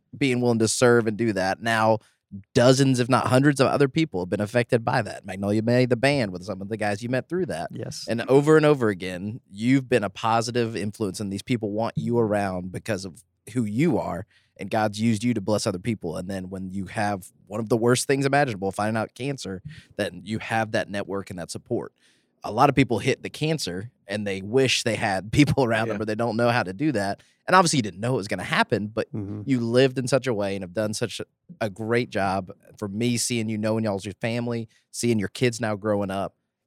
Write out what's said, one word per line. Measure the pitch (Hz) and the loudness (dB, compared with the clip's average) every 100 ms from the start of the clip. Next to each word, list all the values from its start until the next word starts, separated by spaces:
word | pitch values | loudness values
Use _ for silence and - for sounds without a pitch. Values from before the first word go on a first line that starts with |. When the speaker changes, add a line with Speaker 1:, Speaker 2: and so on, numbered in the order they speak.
| _ 113 | _ -2
Speaker 1:
being | 135 123 | 0 2
willing | 120 113 | 2 4
to | 110 | 2
serve | - 123 120 110 | 4 6 6 4
and | 101 | 0
do | 117 | 0
that, | 95 95 92 | 0 0 -2
now | 113 113 110 110 _ _ _ 101 - | -2 2 2 2 _ _ _ -20 -2
dozens, | 123 123 131 135 123 | 4 6 6 4 2
if | 120 | 2
not | 120 - | 2 4
hundreds | 127 143 143 | 4 4 4
of | 123 | 2
other | - 139 | 4 2
people | 160 160 90 | 2 -2 -2
have | 90 | -4
been | 92 | -2
affected | 104 120 120 120 | 0 0 2 0
by | 113 127 | 0 -2
that. | 98 - 98 | -2 -8 -12
Magnolia | 95 101 107 | -4 0 0
May, | 113 123 123 | 2 2 4
the | 117 | 2
band, | 131 143 104 | 2 2 -2
with | 90 | -6
some | 95 92 | -8 -10
of | 98 | -8
the | 107 | -4
guys | 104 101 | -2 -4
you | 117 | -4
met | 127 - | -4 -4
through | 180 160 | -4 -4
that. | 82 82 | -6 -8
Speaker 2:
Yes. | - - - - | -8 -10 -10 -6
Speaker 1:
And | 117 117 | -2 4
over | 139 147 156 | 6 8 6
and | 151 | 6
over | 143 110 | 4 2
again, | 92 92 90 101 127 _ | 0 -6 -6 -8 -10 _
you've | 98 120 139 123 | -2 2 2 4
been | 123 | 0
a | 101 | 0
positive | - 113 113 117 120 113 107 | -2 0 0 0 -2 -2 -4
influence, | 104 - 101 90 | -6 -4 -4 -4
and | 101 | -6
these | 98 | -6
people | - 120 107 | -4 -2 -2
want | 107 113 - | -4 -4 -4
you | 113 120 | 0 2
around | 110 104 98 92 90 | 2 2 0 -4 -8
because | 87 - 95 98 | -8 -4 -4 -6
of | 76 _ _ - | -16 _ _ -8
who | 127 | -4
you | 107 110 170 101 | -2 0 2 2
are, | 87 87 - _ _ - | -2 -6 -10 _ _ -14
and | 98 | -4
God's | 113 107 104 | 0 0 0
used | 113 104 | 0 2
you | 120 | 0
to | 110 | -2
bless | 95 104 113 | 0 0 0
other | 92 | -2
people. | 120 107 85 87 | -4 -4 -6 -6
And | 92 | -6
then | 95 92 | -8 -8
when | 95 92 | -10 -8
you | 98 90 | -8 -8
have | 107 104 98 - _ - | -4 -2 -4 -8 _ -10
one | 104 | -6
of | 110 | 0
the | 120 | 2
worst | 120 123 - | 4 4 2
things | 139 135 | 2 2
imaginable, | 139 143 98 95 | 2 2 -2 -4
finding | 98 107 110 | -2 -2 -2
out | 107 - | -4 -6
cancer, | 139 - 95 92 - - - - | -8 -8 -8 -10 -12 -18 -12 -6
then | 95 87 95 | -6 -6 -8
you | 107 | -8
have | - 113 110 | -2 -2 -2
that | 110 82 | -4 -4
network | 101 - 98 95 | -6 -6 -8 -8
and | 90 | -10
that | 82 | -12
support. | - - 110 58 _ _ _ _ _ | -12 -6 -6 -6 _ _ _ _ _
A | - | -4
lot | 107 143 | 4 4
of | 139 | 6
people | 127 107 | 2 2
hit | 135 - | 0 0
the | 95 | -4
cancer | - 156 160 92 90 113 _ - | -4 -2 -2 -4 -8 -10 _ -8
and | 104 101 | -6 -4
they | 98 | -6
wish | 98 127 127 - | 0 2 2 2
they | 120 101 | -2 -2
had | 107 95 104 | 0 -2 0
<laughs> | |
people | 143 143 - | 4 4 4
around | 117 110 110 | 2 2 -2
them, | 104 | -4
Speaker 3:
Yeah. | |
Speaker 1:
but | 107 | -4
they | 110 | -2
don't | 117 110 | 0 2
know | 120 | 2
how | 120 | 2
to | 92 | 0
do | 95 151 | -2 -2
that. | 104 98 - _ _ - | 0 -2 -4 _ _ 4
And | 185 | 4
obviously | 175 151 | 6 2
you | |
didn't | 104 90 | -2 -2
know | 120 | -2
it | 131 | -2
was | 104 | -4
gonna | 95 | -6
happen, | 104 165 226 107 104 | -2 -2 0 -2 -2
but | 110 - | -6 -6
Speaker 2:
Mm-hmm. | 110 98 104 104 | -6 -8 -6 -2
Speaker 1:
you | 127 | -2
lived | 117 123 135 131 | 2 4 4 2
in | 123 | 0
such | 135 127 | 0 0
a | |
way | 104 101 98 | -2 -2 -4
and | |
have | 92 | -6
done | 90 107 | -4 -2
such | 107 110 - | -2 -6 -8
a, | - _ - - | -14 _ -16 -8
a | 110 | -6
great | 95 110 120 123 | -6 -2 0 0
job | 104 98 98 90 - _ - | -2 -2 -2 -6 -14 _ -10
for | 104 | -8
me, | 101 120 117 | -2 -2 0
seeing | - 120 110 | -2 -2 -4
you, | 110 | -2
knowing | 107 110 110 | -2 0 -2
y'all's | 98 101 | -4 -6
your | - | -6
family, | 117 117 120 117 113 _ _ | -4 -4 -4 -6 -8 _ _
seeing | - 120 110 | -2 0 2
your | 92 | 0
kids | - 123 113 | 0 0 0
now | 110 104 | -4 -2
growing | 107 101 101 | 0 0 -2
up, | 98 90 _ _ _ | -4 -6 _ _ _